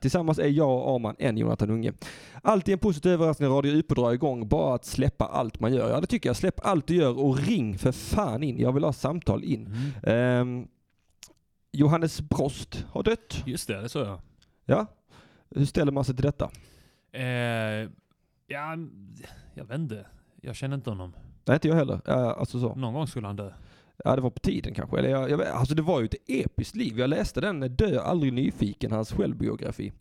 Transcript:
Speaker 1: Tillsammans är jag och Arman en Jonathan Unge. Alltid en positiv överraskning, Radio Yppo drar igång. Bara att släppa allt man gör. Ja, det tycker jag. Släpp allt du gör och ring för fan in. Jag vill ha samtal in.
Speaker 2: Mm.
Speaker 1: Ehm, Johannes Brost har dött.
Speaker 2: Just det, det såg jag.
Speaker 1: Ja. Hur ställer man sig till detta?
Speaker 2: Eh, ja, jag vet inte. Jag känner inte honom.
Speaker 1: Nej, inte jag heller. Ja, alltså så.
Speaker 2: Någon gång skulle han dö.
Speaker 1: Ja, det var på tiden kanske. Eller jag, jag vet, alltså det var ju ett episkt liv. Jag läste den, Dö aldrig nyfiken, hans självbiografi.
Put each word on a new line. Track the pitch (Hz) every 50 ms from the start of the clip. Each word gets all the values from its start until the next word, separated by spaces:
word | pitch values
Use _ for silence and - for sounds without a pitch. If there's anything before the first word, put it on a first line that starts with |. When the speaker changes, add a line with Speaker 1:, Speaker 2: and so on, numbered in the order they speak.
Speaker 1:
Tillsammans | - 131 - 175 165 160 151 160
är | 151
jag | 147 143 156 151 135
och | 127 127 127 135 131
Arman | 120 113 107 - -
en | - 123 107
Jonathan | 113 113 113 113 - 107 107
Unge. | 110 113 110 - - - - - - - - - - -
Alltid | - - 220 190 - 202 190
en | -
positiv | 220 208 160 147 - 185
överraskning, | 180 160 165 160 147 - 143 131
Radio | 135 143 139 143 151
Yppo | 156 - - 139
drar | 123 120 117 120
igång. | 123 160 143 127 120 110
Bara | 104 143 165 156 139 123
att | 120 -
släppa | - - - 135 139 - - -
allt | - - 135 123 107 - -
man | 113 117 131
gör. | 123 113 113
Ja, | 117 147
det | -
tycker | - 247 - - 123
jag. | 120
Släpp | - - 190 - - -
allt | 202 190 151 -
du | - 170
gör | 180 147 127 120 135
och | 143 139 131
ring | 139 143 208 233 175 117 107 98
för | - - 127
fan | 127 - - - - 214 202 131 110 123 156
in. | 139 117 -
Jag | - 123
vill | 131 143 165
ha | 151 131
samtal | - - 135 165 170 - - 95 - -
in. | - 127 110 107
Speaker 2:
Mm. | 98 107 120 135 143 131 101 - - 113 120 123 123 123 123 123 123 123 123
Speaker 1:
Ehm, | 113 - _ _ _ _ _ _ _ _ _ _ - - _ _ _ _ _ _ _ _
Johannes | - 139 147 143 170 165 165 151 - -
Brost | 151 - - - 139 147 - - - - - - - -
har | - - -
dött. | 220 233 - - - - - 131
Speaker 2:
Just | 135 117 - -
det, | - 101 98
det | 110 117
såg | - 147 117
jag. | 101 95 90 - - _ _ _ _ _ _ _
Speaker 1:
Ja. | - - 214 214 - - _ _ _ - - - - _ _ _ - -
Hur | 135 143
ställer | - - 175 151 143
man | 139 139 131
sig | 131 123
till | 131 135
detta? | 143 - - - - - - - - - - - _ _ _ _ _
Speaker 2:
Eh, | - 123 127 127 123 120 120 120 117 113 110 107 107 107 110 - - _ _ _ _ _ _ _ _ _ _
ja, | - 139 143 151 160 160 165 160 - - 98 98 95 - - - - - - - - -
jag | 139 135
vet | 107 123 156
inte. | 165 123 110 101 98 - - - _ _ _ _
Jag | - 127 107
känner | - 139 135 139
inte | 139 - 120
honom. | 104 92 92 85 - - - - - - -
Speaker 1:
Nej, | - 139
inte | 156 -
jag | 156 160
heller. | 165 139 - 98 - -
Ja, | - - 127 123 113 -
alltså | - - - - 123
så. | 123 113 -
Speaker 2:
Någon | 131 131 113 120
gång | 156 151
skulle | 123 - 127 107
han | 101 101
dö. | 101 101 95 - - - - - - _ _ _ - -
Speaker 1:
Ja, | - 131
det | 131
var | 127 120
på | - -
tiden | - - - - - - -
kanske. | - - - - 131
Eller | 131 131
jag, | 135 135 131 131
jag | 147
vet, | 139 - -
alltså | - - 127 127 151
det | 160
var | 151 180 175 131
ju | 113
ett | - - - _
episkt | - 262 - - - - - - - -
liv. | 214 123 139 107 120
Jag | 123 139
läste | 156 - 202 - - -
den, | 160 208 180 143
Dö | 131 127 127 - 220 196 139 117
aldrig | - - 175 170 143 131 120
nyfiken, | 127 143 - - - - 101 - - 123 104
hans | 110 110 110 -
självbiografi. | - 202 196 - - 113 117 110 110 - - - - - 101 104 - -